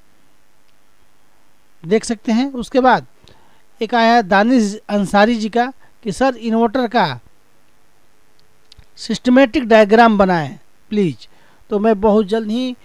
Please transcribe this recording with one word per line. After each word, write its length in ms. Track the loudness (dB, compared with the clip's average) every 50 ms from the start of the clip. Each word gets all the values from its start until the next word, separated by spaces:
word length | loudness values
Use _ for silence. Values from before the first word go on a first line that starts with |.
| -20 -20 -20 -20 -20 -20 -20 -20 -20 -20 -20 -20 -20 -20 -20 -20 -20 -20 -20 -20 -20 -20 -20 -20 -20 -20 -20 -20 -20 -20 -20 -20 -20 -20 -20 -18 -4
देख 180 | -2 -2 -2 -2
सकते 280 | -4 -8 -6 -4 -2
हैं। 200 | -2 0 -2 -2
उसके 280 | -6 -10 -10 -4 -2 0
बाद 260 | 2 2 0 0 -4 -10 -20 -20 -20 -20 -20 -20 -20 -20 -20 -20 -20 -20 -12 -12
एक 120 | -8 -4 -2
आया 200 | 0 2 2 2
है 80 | 0
दानिश 580 | 0 2 0 2 2 2 2 0 0 -2 -4 -10 -10 -6
अंसारी 460 | -4 -4 -2 0 2 2 2 2 0
जी 140 | -2 -6 -4
का 240 | -2 -4 -4 -4 -8 -14 -20 -20 -20 -14
कि 100 | -12 -10
"सर, 240 | -4 -2 -2 -2 -2
inverter 500 | -4 -4 -4 0 0 0 0 0 -4 -4
का 340 | -2 0 -2 -2 -2 -4 -8 -14 -20 -20 -20 _ _ -20 -20 -20 -20 -20 -20 -20 -20 -20 -20 -20 -20 -20 -20 -20 -20 -20 -20 -20 -20 -20 -20 -20 -20 -20 -20 -20 -20 -20
systematic 680 | -14 -8 -8 -8 -4 0 2 4 4 4 2 0 -4 0
diagram 540 | 4 4 4 6 6 6 6 6 4 4 2
बनाएं 400 | 2 2 0 -2 -4 -6 -10 -16 -20 -20 -20 -20 -14 -6
please।" 380 | -4 -2 -2 -2 -4 -8 -14 -20 -20 -20 -20 -20 -20 _ -10 -8
तो 80 | -4 0
मैं 220 | 0 0 0 2
बहुत 260 | 2 2 2 2 0
जल्द 240 | 0 -4 -4 -4 -4
ही 260 | -4 -4 -6 -6 -8 -12